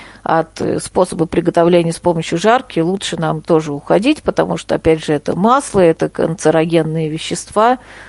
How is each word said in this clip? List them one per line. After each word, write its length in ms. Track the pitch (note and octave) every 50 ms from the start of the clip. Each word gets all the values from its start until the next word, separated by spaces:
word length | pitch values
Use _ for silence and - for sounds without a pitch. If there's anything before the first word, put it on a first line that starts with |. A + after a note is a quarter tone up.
| - - - - _ -
от, 320 | - E3 D#3+ - - -
э, 220 | - - - F3
способа 440 | - - - - F#3 - - F3+ D#3+
приготовления 680 | E3 - - E3 E3+ - E3+ E3+ E3+ F3+ F3 E3+ E3 D#3+
с 60 | -
помощью 380 | - F3+ E3+ E3 D#3 - - E3+
жарки 440 | E3+ G#3+ A3+ C4 C4 - - -
лучше 340 | E3 E3+ F#3 G3 - - -
нам 260 | F3 E3 D#3 D#3 D#3
тоже 300 | D3+ - F3 D#3 D#3 D3+
уходить, 500 | C#3+ D3 - - E3 F3 G#3 C4 D#4 - -
потому 340 | - - - D#3+ F3 E3+ E3
что, 180 | - - D#3+
опять 260 | D#3+ - E3 D#3+ D#3
же, 120 | D#3 - D#3
это 240 | C#3+ - - - E3
масло, 420 | F#3 A3+ B3 C#4 C#4 - - G3+
это 300 | F3+ E3 D#3+ - - D#3
канцерогенные 960 | - - E3+ E3 E3 - - D3+ D#3 D#3+ D#3+ E3+ E3 E3+ D#3 D#3 D#3 E3 D#3+ D#3
вещества. 720 | D3+ D#3+ - - E3+ - - - - G#3 A3 A#3 - B3+ - - - - -